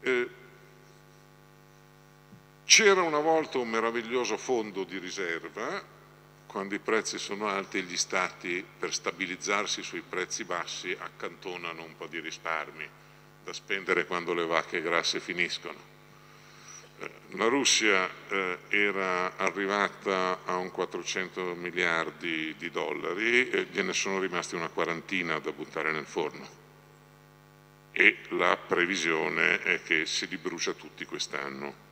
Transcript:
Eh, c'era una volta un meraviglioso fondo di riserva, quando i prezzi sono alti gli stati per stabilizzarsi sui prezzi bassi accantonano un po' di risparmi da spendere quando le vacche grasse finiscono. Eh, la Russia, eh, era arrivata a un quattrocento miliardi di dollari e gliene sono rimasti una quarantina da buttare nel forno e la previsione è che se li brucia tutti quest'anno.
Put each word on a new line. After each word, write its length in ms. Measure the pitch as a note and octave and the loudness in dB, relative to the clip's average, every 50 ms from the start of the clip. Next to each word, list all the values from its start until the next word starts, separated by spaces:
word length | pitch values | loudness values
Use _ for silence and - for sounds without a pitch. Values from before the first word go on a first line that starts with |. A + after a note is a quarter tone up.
| - | 0
Eh, 260 | C3 B2+ B2 B2 A#2+ - - - - - - - - - - - - - - - - - - - - - - - - - - - - - - - - - - - - - - - - - - - - - - - | 2 2 2 2 0 -4 -16 -20 -20 -20 -20 -20 -20 -20 -20 -20 -20 -20 -20 -20 -20 -20 -20 -20 -20 -20 -20 -20 -20 -20 -20 -20 -20 -20 -20 -20 -20 -20 -20 -20 -20 -20 -20 -20 -20 -20 -20 -20 -20 -20 -20 4
c'era 380 | - - - A3 G3+ G3 F#3 F3+ | 8 8 10 10 10 8 8 6
una 160 | E3 D3+ D3 | 4 4 2
volta 400 | D3+ D#3+ D#3+ D#3+ D3+ C3+ - C3+ | 4 6 4 4 4 2 0 -2
un 100 | B2 A#2 | 0 2
meraviglioso 680 | A2+ A2+ A2+ A#2 A2+ A#2+ A2+ A2 A#2+ B2+ B2 G#2+ G#2+ | 2 2 2 2 2 0 -2 0 0 0 0 0 -2
fondo 480 | G2+ - - C3 A#2+ G#2+ G#2+ G2 F#2+ F#2+ | -2 0 0 0 0 0 -2 -2 -4 -4
di 140 | E2+ F2 F#2 | -4 -6 -8
riserva, 840 | E2+ F#2 - G2 F#2+ E2+ E2+ D#2+ D#2 D#2 D2+ G2+ A2 C3+ F3+ G3+ - - - - - - - - - - - - - | -8 -8 -6 -4 -4 -2 -2 -4 -6 -8 -10 -8 -6 -6 -6 -8 -10 -12 -20 -20 -20 -20 -20 -20 -20 -20 -20 -20 -20
quando 300 | - - G#2 G2 G2 G2+ | -8 -6 -4 -4 -2 -4
i 20 | G2+ | -4
prezzi 400 | - - G#2+ A2 G#2 - - F2+ | 0 2 2 2 2 0 -4 -6
sono 300 | - - G2+ G2+ G#2+ G#2+ | -6 -6 -4 -2 0 0
alti 340 | G2 G2 G2 F#2+ - G2+ F#2 | 0 0 -2 -2 -4 -4 -4
gli 140 | F2+ F2+ | -2 -2
stati 680 | E2+ - - - F#2+ F#2 F2 - - - F#2 F2 F2 - - - - | -2 -2 0 2 0 0 0 -2 -6 -6 -4 -4 -4 -6 -8 -10 -6
per 160 | - E2+ - | -6 -4 -4
stabilizzarsi 880 | - - G2+ F2 E2+ F#2+ F2 F#2 F2+ - - G2+ G2+ G#2 - - - F2+ | -2 -2 -4 -4 -2 -4 -4 -4 -6 -2 0 0 0 0 -2 -4 -6 -6
sui 200 | - - F2+ D#2+ - | -8 -8 -8 -10 -6
prezzi 360 | - F2+ F2+ - - - A2+ | -4 -4 -4 -2 -4 -8 -6
bassi 520 | F2+ F2+ F2 D#2+ - - - - F2+ F2+ | -4 -4 -4 -4 -4 -8 -8 -6 -6 -6
accantonano 880 | - F2 E2+ - - - G2 E2+ D#2 - G2 F2+ F2 F2 E2+ E2 E2 E2 | -6 -6 -12 -12 -10 -10 -10 -10 -8 -10 -10 -8 -6 -6 -8 -8 -8 -10
un 140 | E2 D2+ | -14 -12
po' 100 | D2 E2+ | -12 -12
di 140 | D#2+ D2+ E2 | -10 -8 -8
risparmi 680 | D#2 E2 D#2+ - - E2+ E2 D#2+ D2 C#2 C#2+ D#2 D#2 C#2 - - - - - - - - - - - | -8 -8 -10 -8 -4 -2 -2 -2 -2 -6 -10 -12 -14 -14 -14 -20 -20 -20 -20 -20 -20 -20 -20 -18 -12
da 60 | F2+ F2 | -12 -12
spendere 540 | - - - G2+ G2 F#2+ F2 F#2 E2+ E2+ | -12 -6 -4 -4 -4 0 2 2 2 2
quando 280 | - F#2 F2 F2 E2 F2 | 0 -2 -4 -2 0 0
le 100 | E2+ E2+ | 0 0
vacche 380 | E2 E2 D#2+ D#2 - - F2+ D#2+ | 2 2 0 0 0 -2 -2 0
grasse 380 | E2+ E2+ E2 D#2+ - - - | 2 2 2 2 2 -2 -2
finiscono. 580 | - - F2+ E2+ F2 D#2+ - - - D#2+ D2+ D2+ - - - - - - - - - - - - - - - - - - - - - - - - | -4 -4 -2 -2 -2 -2 -2 -6 -8 -10 -12 -14 -16 -20 -20 -20 -20 -20 -20 -20 -20 -20 -20 -20 -20 -20 -20 -20 -20 -20 -20 -20 -20 -20 -14 -12
Eh, 120 | - - - - - - - | -12 -12 -12 -14 -18 -12 -2
la 100 | - G2+ | 2 2
Russia, 640 | A2+ A#2+ C#3 C3 - - - A2 G#2+ G2+ F#2+ F#2 F2+ - - - - | 4 4 4 4 4 4 6 6 6 6 6 4 2 -2 -8 -10 -4
eh, 300 | G2+ G2 F#2+ F#2 F2+ F2 - | -2 0 0 0 -2 -6 -4
era 680 | - - G#2 G#2 G2+ G2 G2 F#2+ F#2+ F#2 F2+ F2+ F#2 - | 0 2 2 4 4 2 0 0 0 2 2 0 -2 -2
arrivata 1040 | - F#2+ F#2+ E2+ F#2+ G2+ F#2+ G2+ G2+ G2+ F#2 - - - G#2 G2 F#2 F#2 F#2 F#2 - - | 0 -2 0 0 0 0 2 2 2 2 0 0 -4 -2 0 0 2 2 0 0 -2 -4
a 120 | - F#2 | -4 -2
un 160 | F2+ F#2 F#2 - | -2 -2 -4 -2
quattrocento 840 | - F2+ F2 - F#2 E2+ - - F#2+ F#2 F2+ - - F#2 F2+ F2 | -2 -2 -2 -2 -6 -4 -4 -2 -2 -4 -4 -4 -4 -4 -4 -4
miliardi 1000 | E2+ F2 F2 D#2+ F2+ F2+ F2 E2 E2 D#2+ D#2 D2+ D2+ - F2 E2 D#2+ D#2 D#2+ D#2 | -4 -6 -4 0 2 2 4 4 2 0 -2 -4 -6 -4 -4 -2 -2 -2 -4 -6
di 140 | - E2 E2+ D2+ | -6 -8 -6 -4
dollari 760 | F2 D#2 D2+ D#2 D2+ D2 E2 F2 F#2+ A2 A2+ A#2+ B2 B2+ B2 | -2 -2 -2 -2 -4 -2 -4 -2 0 0 4 4 4 4 4
e 200 | F#2 F#2+ F#2 F2+ | 2 -2 -2 0
gliene 220 | - G2+ G2 F#2 - | -2 -2 -2 0 0
sono 260 | - - G2+ G2 F#2+ | -2 0 0 0 0
rimasti 380 | F#2 F#2 F2 F2 E2 - - | 0 0 -2 -2 -4 -2 -4
una 120 | F2+ E2 D#2+ | -4 -4 -4
quarantina 680 | - - E2+ D#2+ E2+ E2 D2+ - G2+ F#2+ F2 E2+ D#2+ D#2 | -2 -2 0 0 0 -4 -4 -4 -4 -2 0 0 -2 -2
da 140 | C#2+ D#2+ D2 | -2 -4 -6
buttare 400 | D2 D2+ - - E2+ D2+ D#2 D#2 | -6 -10 -8 -4 -2 0 0 0
nel 140 | D#2 D2 | -2 -4
forno 580 | - - - E2 D2 - - - - - - - - - - - - - - - - - - - - - - - - - - - - - - - - - | -4 -4 -2 -2 -2 -4 -8 -14 -16 -18 -20 -20 -20 -20 -20 -20 -20 -20 -20 -20 -20 -20 -20 -20 -20 -20 -20 -20 -20 -20 -20 -20 -20 -20 -20 -20 -8 2
e 260 | - F#2 G#2 G2+ - - - | 8 8 8 8 6 -4 -4
la 260 | F2+ F2 F2 F2+ F2+ | 0 4 6 6 4
previsione 1080 | - - - G2 E2+ E2+ F2 G2 F#2 E2 E2+ D#2+ D#2 E2 E2 D#2+ D#2+ E2 E2 F2 F#2+ - | 4 2 0 4 4 4 4 4 0 2 2 2 2 2 0 2 4 4 4 4 2 2
è 180 | F2+ F2+ D#2+ | 0 0 0
che 260 | - - E2+ D#2+ D#2+ | 2 0 2 2 2
se 200 | D#2+ - - - | 0 -2 -4 -4
li 120 | F2+ - F#2 | -4 -6 -6
brucia 340 | - - E2 E2+ - - F2 | -6 -6 -4 -2 -2 -4 -4
tutti 320 | - - D#2 - - E2 | -4 -8 -18 -14 -14 -12
quest'anno. 800 | - D#2 D2+ - - - D2 C#2 C#2+ C#2 C2+ C#2 C#2+ C2+ - - - | -10 -6 -6 -6 -4 -4 -6 -4 -4 -6 -6 -8 -8 -10 -12 -18 -20